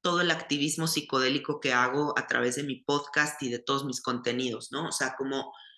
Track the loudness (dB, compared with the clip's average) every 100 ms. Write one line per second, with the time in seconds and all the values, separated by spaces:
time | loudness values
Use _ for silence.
0 | 0 2 4 2 0 0 0 0 0 0
1 | 0 2 4 2 0 -2 2 4 4 2
2 | 0 0 0 2 2 0 -4 -4 0 0
3 | 0 0 0 0 -4 -2 0 0 0 -4
4 | -4 -2 -2 -2 -2 -4 -6 -6 -4 -2
5 | -2 -2 -4 -2 -4 -10 -20